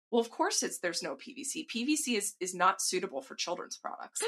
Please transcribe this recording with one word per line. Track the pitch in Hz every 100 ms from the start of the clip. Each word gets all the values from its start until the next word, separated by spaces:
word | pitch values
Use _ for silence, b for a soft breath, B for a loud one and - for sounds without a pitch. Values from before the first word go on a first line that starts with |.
| _
"Well, | 226
of | 226
course | - 370 415
it's, | - -
there's | 175 170
no | 170 139
P | -
V | - -
C. | 170
P | 151 233 247
V | 302
C | 254 233
is, | 196 -
is | 180
not | 180 185 190
suitable | - 185 190 135
for | 135 -
children's | - 180 - -
products." | - - - -